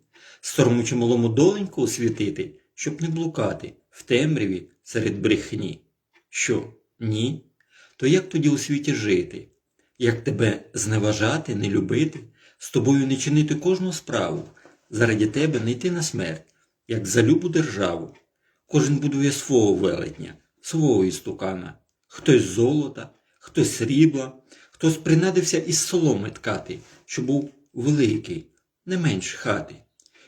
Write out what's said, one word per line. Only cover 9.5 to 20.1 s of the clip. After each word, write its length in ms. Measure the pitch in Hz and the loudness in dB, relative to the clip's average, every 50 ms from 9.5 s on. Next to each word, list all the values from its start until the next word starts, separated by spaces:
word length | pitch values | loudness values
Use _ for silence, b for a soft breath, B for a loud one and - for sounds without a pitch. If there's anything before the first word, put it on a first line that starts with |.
| _ _ _ _ _ _ _ _ _ - | _ _ _ _ _ _ _ _ _ -2
Як 260 | 127 117 113 113 - | 0 0 0 0 -4
тебе 400 | - - 101 113 107 101 - - - - | -6 -2 0 2 0 0 -2 -6 -10 -8
зневажати, 840 | 113 101 104 107 110 101 104 107 104 107 113 139 160 151 - 117 | -6 -2 0 0 0 2 0 0 0 0 0 0 -2 -4 -4 -4
не 140 | 101 104 101 | -4 -2 -2
любити, 500 | 98 - - - - 117 160 160 - - - b b b b b b b | 0 -2 0 0 0 0 0 0 -2 -8 -14 b b b b b b b
з 140 | - - | -18 -4
тобою 360 | - 135 113 127 139 139 135 131 | -2 0 2 4 4 4 4 2
не 80 | 135 | 0
чинити 400 | 135 - - 143 151 151 151 156 | -2 0 2 2 4 4 2 0
кожну 380 | 151 156 180 190 185 185 185 165 | -2 0 0 0 0 0 -4 -4
справу, 560 | - - - 120 113 92 85 80 - - - b b b b b b b _ | -6 -6 -4 -2 -2 -2 -2 -4 -6 -8 -12 b b b b b b b _
заради 380 | - 110 120 113 110 104 107 107 | 0 0 2 2 4 2 2 0
тебе 320 | 107 135 147 160 143 120 | 2 0 0 0 0 -2
не 120 | 110 113 | -2 -2
йти 200 | 120 120 - 185 | -4 -2 -2 -2
на 120 | 175 170 156 | -2 -2 -4
смерть, 500 | - - 107 95 82 80 78 - _ _ _ _ _ _ _ _ - | -4 -4 -4 -6 -6 -8 -10 -14 _ _ _ _ _ _ _ _ -8
як 200 | 117 107 98 95 | -6 -6 -4 0
за 160 | 90 120 110 | 2 4 6
любу 260 | 117 156 175 180 175 | 6 4 4 2 2
державу? 640 | 160 170 151 - 95 196 202 180 170 165 80 - - - _ _ _ _ _ _ _ _ _ | 0 0 0 0 -2 -2 -2 -2 -2 -4 -8 -12 -14 -20 _ _ _ _ _ _ _ _ _
Кожен 300 | _ - 151 123 135 143 | _ 2 2 4 4 2
будує 360 | 135 139 147 139 139 139 143 | 0 0 0 0 2 0 0
свого 420 | 135 - - - 139 123 110 101 92 | 0 -2 -2 2 4 4 6 4 4
велетня, 600 | - 95 92 85 - - - | 2 2 0 0 -2 -6 -8